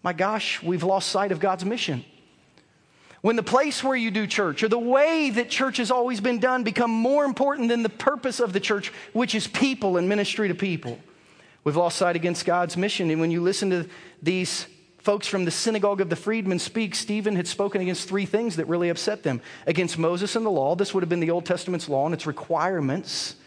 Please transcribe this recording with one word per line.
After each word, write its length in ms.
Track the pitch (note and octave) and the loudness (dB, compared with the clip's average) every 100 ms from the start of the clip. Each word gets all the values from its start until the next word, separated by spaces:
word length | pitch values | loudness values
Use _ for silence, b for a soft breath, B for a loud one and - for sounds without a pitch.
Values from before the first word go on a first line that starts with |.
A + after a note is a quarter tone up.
my 100 | F3+ | -4
gosh, 500 | E3 F#3+ G#3+ - - | 0 0 0 -4 -4
we've 200 | E3 F3+ | -2 0
lost 260 | F3 F#3+ - | 2 0 0
sight 240 | G3 G3+ | 0 0
of 80 | F3 | 0
God's 240 | F#3+ F3+ F3+ | 0 0 -2
mission. 400 | A#3 - C3 - - _ _ _ _ b b b b b b | -2 -2 -4 -6 -20 _ _ _ _ b b b b b b
When 160 | G3+ A3+ | 0 0
the 80 | |
place 400 | G3+ B3 C#4+ - | 2 2 2 0
where 140 | C4+ C4 | 0 0
you 120 | A3+ | 0
do 160 | G#3 G#3 | 0 -2
church 380 | - F#3+ C#3 | 0 0 0
or 60 | A3 | 0
the 100 | A#3 | 2
way 520 | A#3 C4 D4+ E4 D4 | 4 4 4 4 2
that 180 | A3 A#3+ | 0 -2
church 260 | - C4 A3+ | -2 -2 0
has 160 | A3 | 0
always 300 | B3+ A#3+ A#3 | 2 0 0
been 180 | A3 A#3 | 0 2
done 240 | B3 B3+ | 2 2
become 280 | A3+ A3 A#3+ | 0 0 2
more 340 | A3+ A#3+ C#4+ C#4+ | 2 2 4 2
important 420 | A#3+ C#4 C#4+ A#3 | 2 0 2 0
than 160 | A#3 | 2
the 60 | A3+ | 0
purpose 500 | - - C#4 C4 - | 0 0 0 -2 0
of 140 | A#3 | 0
the 80 | F#3+ | 0
church, 320 | - G#3 - B B | 0 -2 -2 B B
which 240 | A3 A#3+ A3 | 0 2 0
is 120 | - | -2
people 500 | - C4+ C4 G3+ F3+ | 2 2 2 2 2
and 100 | F3+ | 4
ministry 400 | G#3 G3+ - G#3 | 2 0 0 0
to 80 | E3+ | 0
people, 420 | G3 E3 B2 A#2+ - B B B B B - | 0 -2 -4 -10 -14 B B B B B -2
we've 100 | D3+ | 2
lost 220 | F3 - | 2 2
sight 180 | F3+ E3+ | 2 2
against 300 | F3 F3 - | 0 -2 0
God's 320 | F3 F3 F3 | 2 2 0
mission. 340 | G3+ - E3+ | -2 0 0
And 80 | D#3 | 2
when 120 | E3 | 2
you 100 | E3 | 2
listen 280 | F3 G3 G3+ | 0 0 0
to 180 | F3+ E3 B B B | 0 -2 B B B
these 440 | D#3 F#3 F3+ - - - _ _ | -2 0 -2 -6 -10 -16 _ _
folks 280 | - G3+ - | 0 0 0
from 180 | G3 F3 | -2 -2
the 60 | |
synagogue 500 | - A#3 A3 G3+ G3 | -2 -2 2 0 0
of 80 | F#3 | -2
the 60 | - | -2
freedmen 420 | - A3+ F#3+ F3+ | -2 -2 0 -2
speak, 380 | - A3+ A3 - | -2 -4 -4 -4
Stephen 400 | - G#3+ G#3 G3 | -4 -2 0 -2
had 120 | F3 | -4
spoken 320 | - G3+ G3+ | -2 -2 0
against 300 | F#3 F3+ - | -2 -4 -2
three 160 | G3 G3 | -4 0
things 300 | G#3 A#3 D#3+ | 0 0 -2
that 120 | D#3+ | -2
really 220 | E3+ F3 | 0 0
upset 320 | E3+ - G#3 | 0 -2 -2
them. 180 | D#3+ A#2+ B B B | -2 -4 B B B
Against 320 | D#3+ F3 D#3+ | 0 0 0
Moses 360 | E3 F3 G3 A#3 | 0 0 -2 0
and 80 | |
the 60 | A3 | 0
law. 260 | F3 C3+ F3 | 0 0 0
This 200 | G3 F#3+ | 0 0
would 80 | |
have 60 | F3 | 0
been 100 | F3 | 0
the 100 | E3 | 2
Old 160 | E3+ E3+ | 0 0
Testament's 420 | F3 F3+ F3+ D#3+ | -4 -2 -6 -2
law 180 | C#3 D3 | 0 0
and 80 | D#3+ | -2
its 100 | D#3+ | -4
requirements 1120 | - - E3 E3+ F#3 C3+ D#3 - - - - | -8 -4 0 0 0 0 -2 -4 -8 -8 -12